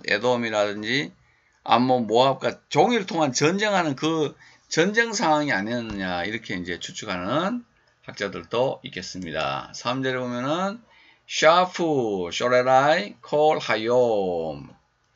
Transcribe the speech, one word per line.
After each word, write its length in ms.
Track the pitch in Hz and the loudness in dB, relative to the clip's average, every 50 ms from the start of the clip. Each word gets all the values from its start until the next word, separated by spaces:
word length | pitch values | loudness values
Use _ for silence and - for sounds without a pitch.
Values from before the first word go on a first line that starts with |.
| - | -2
에돔이라든지 1080 | - 101 107 110 123 123 120 117 113 110 107 104 104 101 104 107 110 123 139 160 180 - _ _ _ _ _ _ _ _ _ - | -2 0 0 2 0 0 0 -2 0 0 0 0 0 -2 -4 -4 -2 -2 -2 -4 -6 -10 _ _ _ _ _ _ _ _ _ 0
암몬, 420 | - 110 117 123 127 127 127 117 | 2 2 4 4 4 2 0 0
모압과 540 | 101 110 120 131 139 135 135 - 120 104 - _ - | 2 2 4 4 4 2 0 -4 -4 -6 -6 _ -2
종일 380 | - 143 175 226 247 233 190 | 2 2 2 4 2 0 -2
동안 260 | 185 - 165 156 135 | -2 -2 0 0 0
전쟁하는 640 | 120 - 147 156 185 202 214 214 202 185 170 156 135 | 0 2 2 2 2 0 0 0 0 0 0 -2 -4
그 400 | - 151 156 165 160 151 135 160 - - - _ _ _ - | -2 -2 -2 0 0 -2 -4 -6 -10 -20 -20 _ _ _ -4
전쟁 440 | - 160 165 196 208 233 233 226 | 0 0 0 2 2 2 0 0
상황이 400 | 214 - 202 160 151 151 151 143 | 0 0 2 2 2 2 2 0
아니었느냐 720 | 120 95 98 110 120 120 117 110 104 98 95 92 90 87 87 | -2 -2 -2 -2 -4 -4 -4 -6 -6 -6 -4 -4 -2 -4 -4
이렇게 300 | 101 110 113 - - 110 | -4 -6 -8 -8 -8 -8
이제 220 | 90 90 87 87 85 | -8 -6 -6 -8 -8
추측하는 840 | - - - - - 107 92 90 90 98 123 151 180 202 247 240 240 _ _ _ _ _ _ _ | -10 -12 -12 -10 -8 -6 -6 -4 -4 -2 -2 -2 -2 -2 -4 -6 -8 _ _ _ _ _ _ _
학자들도 800 | _ - - - 104 98 90 92 85 - - 117 127 135 - - - | _ -18 -10 -8 -8 -6 -6 -10 -8 -4 -2 0 0 0 -2 -6 -10
있겠습니다. 880 | - - 90 90 - - 92 92 82 76 78 76 69 69 67 - - 107 | -12 -12 -12 -12 -10 -10 -10 -10 -8 -6 -4 -4 -4 -4 -6 -8 -10 -14
삼 280 | - - 117 127 135 | -8 -6 -6 -4 -2
절에 160 | 131 131 127 127 | -2 -2 -2 -4
보면은 640 | 127 123 123 120 123 139 156 175 190 196 208 240 - _ _ _ _ _ _ _ _ - | -4 -6 -6 -6 -4 -4 -4 -2 -4 -4 -6 -10 -16 _ _ _ _ _ _ _ _ -10
샤프, 1040 | - - 151 156 170 180 185 180 - - 175 160 151 135 117 110 101 95 87 85 | -2 2 4 6 6 6 4 2 0 -2 -2 0 0 0 0 0 -2 -2 -4 -4
쇼레라이, 800 | 85 - 113 123 123 123 123 127 131 131 139 147 160 180 208 208 - - | -2 -2 0 4 4 4 6 6 6 6 6 6 4 2 0 -4 -10 -18
콜, 360 | - - - 147 151 156 156 156 | -6 -2 2 4 4 4 4 2
하욤. 1080 | 143 - 113 110 110 113 120 127 123 117 110 101 95 92 87 85 80 80 71 71 65 64 62 _ _ _ _ _ _ _ _ | 0 -2 -2 0 0 2 4 4 4 4 2 2 0 0 -2 -2 -4 -6 -8 -10 -12 -18 -20 _ _ _ _ _ _ _ _